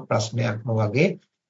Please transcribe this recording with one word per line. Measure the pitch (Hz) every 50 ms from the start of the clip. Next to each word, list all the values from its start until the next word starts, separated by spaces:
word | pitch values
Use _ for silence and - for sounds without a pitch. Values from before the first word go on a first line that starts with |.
| -
ප්‍රශ්නයක්ම | - 120 113 110 - 120 117 117 113 110 110 - 117
වගේ | 113 110 107 101 113 135 175 202 - - _ _ _ _ _